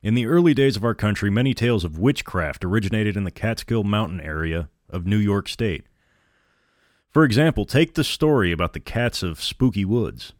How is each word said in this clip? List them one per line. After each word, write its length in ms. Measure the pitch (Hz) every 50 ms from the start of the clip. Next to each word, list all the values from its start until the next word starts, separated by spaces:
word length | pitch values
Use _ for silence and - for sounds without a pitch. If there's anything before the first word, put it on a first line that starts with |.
In 140 | - 101 110
the 100 | 123 120
early 280 | 113 151 175 175 170 147
days 220 | 127 139 139 123
of 80 | 107 98
our 120 | 117 110
country, 340 | - - 107 104 - - 101
many 240 | 98 110 127 135 123
tales 320 | - 117 120 120 107 85
of 120 | 85 76 80
witchcraft 680 | 92 131 147 - - - - 92 82 73 67 - -
originated 500 | 90 92 113 101 95 110 110 107 104 98
in 80 | 101 98
the 80 | 92
Catskill 540 | - - - 110 113 - - - 117 113 104
Mountain 340 | 101 104 104 110 82 90 90
area 500 | 73 76 78 78 80 80 80 85 82 78 _ _ _ _
of 160 | - 90 85
New 120 | 92 104 107
York 300 | 104 101 101 101 98 -
State. 380 | - - 117 107 82 65 - _ _ _ _ _ _ _ _ _ _ _ _ _ _ _ _ _ _ _ _ _ _ _ _ _
For 140 | _ 151 160
example, 400 | 139 104 120 151 165 - - 104
take 300 | - - 139 165 165 -
the 100 | - 147
story 480 | - - - - 156 147 131 98 90
about 220 | 85 80 87 82 -
the 80 | 78
cats 420 | - - - 113 120 120 - - -
of 180 | 87 80 -
Spooky 440 | - - - - 127 127 - 101 98
Woods. 480 | 92 110 120 110 71 53 - - - -